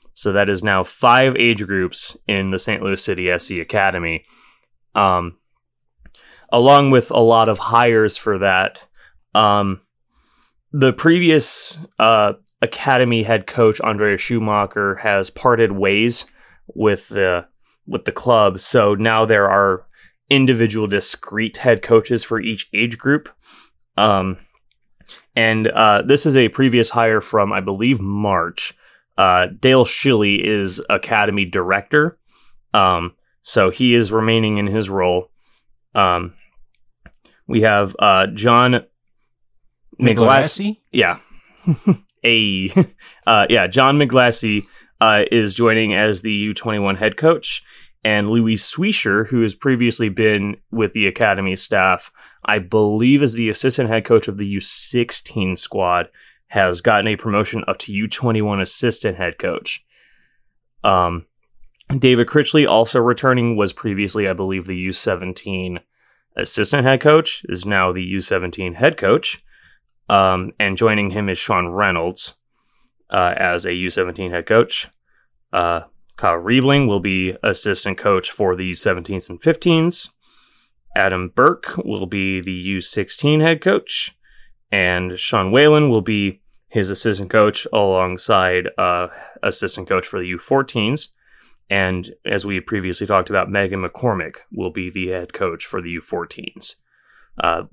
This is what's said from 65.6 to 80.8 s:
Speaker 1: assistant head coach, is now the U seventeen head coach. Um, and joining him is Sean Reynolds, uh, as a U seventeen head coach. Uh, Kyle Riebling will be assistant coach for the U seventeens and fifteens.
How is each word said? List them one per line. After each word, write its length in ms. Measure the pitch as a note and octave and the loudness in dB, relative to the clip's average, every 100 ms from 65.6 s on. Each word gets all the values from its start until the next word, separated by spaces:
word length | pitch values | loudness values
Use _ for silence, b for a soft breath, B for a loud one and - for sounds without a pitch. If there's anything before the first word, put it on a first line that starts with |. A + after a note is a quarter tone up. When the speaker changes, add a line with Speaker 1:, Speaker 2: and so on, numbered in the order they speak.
| F#2 F2 - _ _ _ _ - | -8 -10 -14 _ _ _ _ -10
Speaker 1:
assistant 500 | - - G#2 C#3+ B2+ | -6 -4 -2 0 2
head 160 | C3+ | 4
coach, 420 | D3+ D#3 D#3+ - - | 4 4 2 -6 -10
is 160 | F2+ F#2+ | -8 -2
now 260 | G2+ F#2 | 0 0
the 120 | F#2 | -2
U 180 | F#2 G2 | -6 -6
seventeen 540 | F2+ G2 F2+ E2+ F#2 E2+ | -4 -4 -4 -8 -8 0
head 220 | C3+ E3 | 0 2
coach. 460 | G2 C3 - - b b b b _ _ - | 2 2 0 -10 b b b b _ _ 0
Um, 420 | G2+ F#2+ F#2 F#2 - | 2 4 0 -4 -4
and 160 | G2+ F#2+ | -4 0
joining 360 | A2+ G#2+ G2+ | 0 0 -2
him 180 | G2+ G2+ | -4 -4
is 80 | F#2 | -4
Sean 320 | - G2+ F2+ | -2 -2 -2
Reynolds, 640 | F2+ G#2 F2 E2+ F#2 - - _ _ _ _ _ _ _ | 0 0 0 -4 -8 -12 -16 _ _ _ _ _ _ _
uh, 240 | - F2+ - | 0 0 0
as 280 | F#2 F2 F#2 | -2 -2 -4
a 80 | |
U 160 | F2+ F#2 | -6 -4
seventeen 420 | F2 F2+ E2+ F#2 | -4 -4 -6 -8
head 140 | F2 E2+ | -8 -2
coach. 440 | A2 - - - _ _ _ _ _ _ | -2 -2 -10 -12 _ _ _ _ _ _
Uh, 280 | F#2+ F2 E2+ - _ _ - | -4 -2 -4 -8 _ _ -6
Kyle 180 | F#2+ E2+ | -2 -2
Riebling 500 | F2+ B2 C3 C#3+ C3 | 0 0 2 2 0
will 140 | G2+ | -2
be 380 | F#2+ F#2+ F#2 F2+ | -2 -4 -4 -4
assistant 560 | G#2 F#2+ G#2 F#2+ - F#2+ | -4 -2 -4 -6 -6 -4
coach 320 | - F#2+ - | -2 -2 -2
for 280 | - G2+ F2+ | -4 -4 -2
the 80 | F#2 | -6
U 80 | |
seventeens 560 | F2 G#2+ F2+ E2+ F#2+ - | -4 -4 -4 -6 -10 -10
and 120 | F2 | -4
fifteens. 680 | - D#3+ F3+ E3 D#3+ F3 - _ _ _ _ _ _ _ | -2 0 0 0 0 -4 -10 _ _ _ _ _ _ _